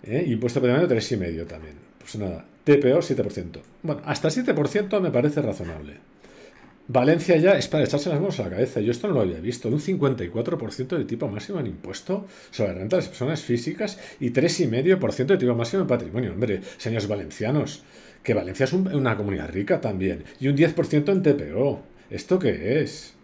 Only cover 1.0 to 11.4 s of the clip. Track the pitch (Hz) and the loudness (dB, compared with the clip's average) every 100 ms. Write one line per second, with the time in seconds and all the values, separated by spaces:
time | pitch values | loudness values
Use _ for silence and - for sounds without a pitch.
1 | - 113 87 80 82 82 78 76 - _ | 0 -2 -2 -4 -8 -12 -16 -18 -20 _
2 | - 107 98 82 - - - 143 131 147 | -14 -8 -6 -6 -12 -6 4 6 6 4
3 | 170 120 98 - 85 82 - - 160 147 | 2 -2 -2 -4 -10 -12 -20 -12 -8 -6
4 | - 131 156 233 247 - 147 202 202 208 | -4 -2 -2 0 0 0 0 -2 0 0
5 | 180 123 147 147 127 92 85 80 73 73 | 2 2 2 0 -2 -4 -8 -10 -14 -18
6 | - _ - - - - - - - 123 | -20 _ -20 -20 -20 -20 -20 -20 -2 2
7 | 127 170 170 165 175 180 - 156 135 143 | 4 4 4 6 6 4 4 0 2 2
8 | 180 147 196 - 95 92 123 - 107 120 | 0 0 -2 -2 -4 0 0 0 0 0
9 | 214 143 95 82 82 120 110 139 151 180 | 0 2 0 -2 -6 -4 -2 -2 0 0
10 | 139 110 90 113 113 - 110 - 127 170 | 2 0 -4 -4 -2 -4 -6 -8 -4 -4
11 | - 110 143 101 | -4 -4 -4 -6